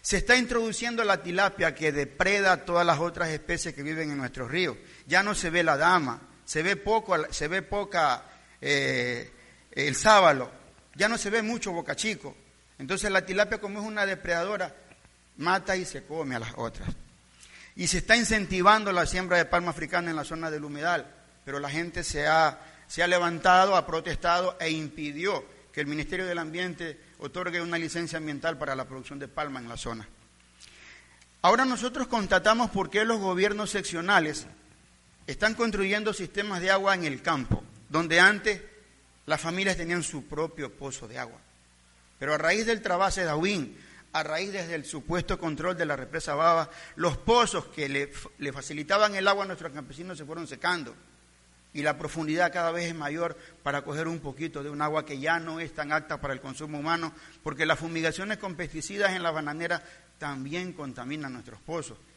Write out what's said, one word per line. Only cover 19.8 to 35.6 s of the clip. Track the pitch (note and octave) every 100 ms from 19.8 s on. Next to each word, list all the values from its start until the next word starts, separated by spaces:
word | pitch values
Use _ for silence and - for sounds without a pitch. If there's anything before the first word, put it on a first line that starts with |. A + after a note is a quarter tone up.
| D#3+ F3+ E3+
en | D#3
la | C#3+
zona | D#3+ D#3+
del | D3+ D3
humedal, | D3 E3 E3+ - - _ _ -
pero | C#3
la | C#3+
gente | D3+ E3+ F3
se | - D3+ D3
ha, | D#3+ D#3 - - - -
se | -
ha | F3
levantado, | F3+ F3 E3 F#3 F3+ F#3+ F#3
ha | E3+
protestado | D#3+ F3+ D#3 F3 F3 F3+ F3+
e | E3
impidió | D#3+ D3+ D3+ D3 D3 F#3 E3 - - -
que | -
el | C#3+
Ministerio | D3+ C#3+ F3+ F#3
del | E3+
Ambiente | D#3+ E3+ F3+ E3+ E3 C#3+ - -
otorgue | D3 F3+ F3+ E3+
una | E3+ E3+
licencia | E3 E3 E3 E3
ambiental | D#3 C#3+ D#3+ D3+
para | D3 C3
la | C3
producción | C3 B2 C#3
de | C#3
palma | - D3 C3
en | A#2
la | A#2
zona. | B2 A2+ G#2+ - _ _ _ _ - - - - - _ _ _
Ahora | F3 A#3 C4
nosotros | A#3+ A#3+ C4 B3+
constatamos | A#3 F#3+ F#3 G#3 A3+ A#3
por | G3 F#3
qué | G3 A3+
los | A3+
gobiernos | F#3+ F3+ G3+ G#3 G#3+
seccionales | G3+ F#3+ E3+ F3 G3 D#3 D3 - - _ _ _ _ _ _ -
están | C#3 G#3+
construyendo | A3